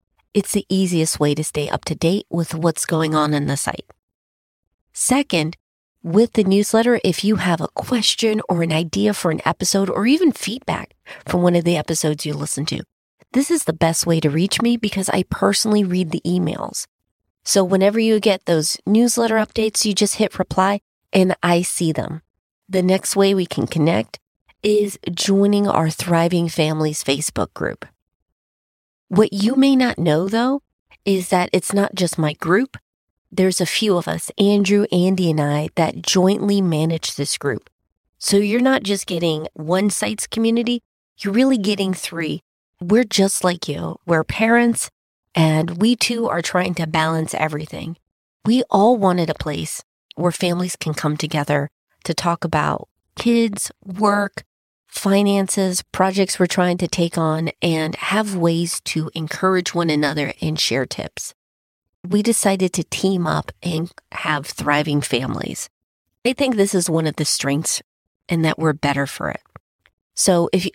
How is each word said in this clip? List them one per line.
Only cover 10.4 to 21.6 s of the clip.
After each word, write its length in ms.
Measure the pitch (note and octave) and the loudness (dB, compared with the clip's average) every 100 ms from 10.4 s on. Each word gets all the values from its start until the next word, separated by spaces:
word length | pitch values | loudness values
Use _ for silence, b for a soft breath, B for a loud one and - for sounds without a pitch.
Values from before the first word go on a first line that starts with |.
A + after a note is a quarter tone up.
| - A#3+ - - - _ - B - | -6 -8 -6 -6 -8 _ -20 B -4
from 160 | F3 | 2
one 140 | F3 F3 | 4 4
of 100 | E3+ | 2
the 120 | E3+ | 0
episodes 480 | D3+ E3 D#3 D3+ D3+ | -2 -2 -2 -2 -4
you 80 | |
listen 320 | D3 D3 - D3 | -6 -6 -6 -6
to, 160 | - - _ _ _ _ | -6 -10 _ _ _ _
this 160 | B3 C#4+ | -2 2
is 140 | E4+ - | 0 0
the 80 | |
best 320 | E3 E3 E3 - | 0 0 0 0
way 140 | D#3+ | 2
to 100 | D3+ | 2
reach 320 | D3 F#3+ - | 2 0 2
me 160 | A#3+ A#3+ | 0 0
because 320 | G#3+ - F#3 | -2 -4 -2
I 140 | - | -2
personally 600 | F3+ - G3 G3+ A3 G#3 | -2 0 0 2 2 2
read 280 | F#3+ F3+ F3 | 2 0 -2
the 100 | E3+ F3 | -4 -2
emails. 600 | F3+ E3+ - - - - _ _ _ _ _ | 0 0 -4 -8 -10 -12 _ _ _ _ _
So 200 | - G3+ | -2 2
whenever 360 | F#3 F#3+ F#3+ A3 | 4 4 4 4
you 200 | A3+ A3 | 2 4
get 260 | G#3+ F#3+ - | 2 0 2
those 320 | E3 D3+ - - | 0 0 -4 2
newsletter 500 | G#3+ A#3+ A#3 A#3 A3 | 4 4 2 0 0
updates, 480 | G#3+ - A3 - | -2 -2 -2 0
you 100 | G#3+ | -2
just 220 | G3+ G#3 - | 2 0 2
hit 220 | G#3+ - | -2 -2
reply 420 | F#3 - F#3+ G3+ _ _ _ | -4 0 0 0 _ _ _
and 240 | G3 F#3 F#3 | 2 2 2
I 220 | F3+ F3 | 2 2